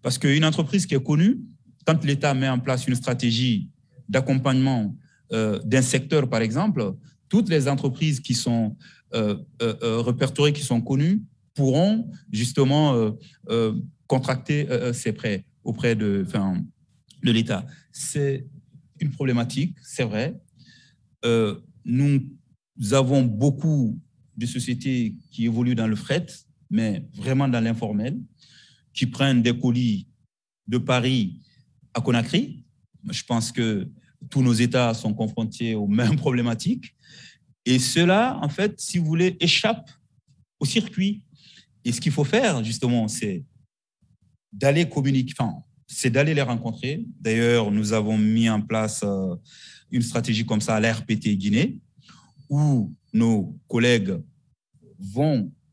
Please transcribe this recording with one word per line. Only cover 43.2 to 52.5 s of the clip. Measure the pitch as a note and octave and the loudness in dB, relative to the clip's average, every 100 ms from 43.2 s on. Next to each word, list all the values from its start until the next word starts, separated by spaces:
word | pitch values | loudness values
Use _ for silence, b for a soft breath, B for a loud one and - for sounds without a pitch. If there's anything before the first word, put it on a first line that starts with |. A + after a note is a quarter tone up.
| G#2+ F3+ C#3+ _ _ _ _ _ _ _ _ _ _ | -4 -6 -8 _ _ _ _ _ _ _ _ _ _
d'aller | G2+ C#3 D3+ E3+ | -2 2 2 2
communiquer, | D3 C3+ C3+ B2 - | 0 0 2 0 -2
enfin, | A2+ E2 - _ - | -6 -6 -16 _ -14
c'est | - B2+ | -4 0
d'aller | A#2+ D3+ | 2 2
les | D3+ | 2
rencontrer. | B2+ A#2+ A#2 A2+ B2+ D#3+ A3+ - | 0 -2 -6 -8 -8 -8 -10 -8
D'ailleurs, | A2+ A2+ A#2 A#2+ G#2+ | -2 2 4 2 2
nous | G#2 G#2 | 0 0
avons | A2 G#2+ A2 | 0 0 2
mis | G#2+ A2 A2+ | 4 4 4
en | G#2+ | 2
place, | G#2+ A2 A2 - | 0 -2 -2 -2
euh, | G2+ G2 F#2+ F2 B B B B B | -2 -2 -4 -6 B B B B B
une | B2 | -2
stratégie | A#2 A#2 A#2 A2 A2+ | -2 -2 -2 -2 0
comme | A2 | -2
ça | G#2+ A2 | 0 0
à | |
la | A2+ | 2
R | A2+ | 0
P | - A2 | -2 -2
T | A2 G2+ | 0 0
Guinée, | G2 G#2+ G#3 - - _ B B B _ | 2 2 0 -2 -16 _ B B B _
où | - | -4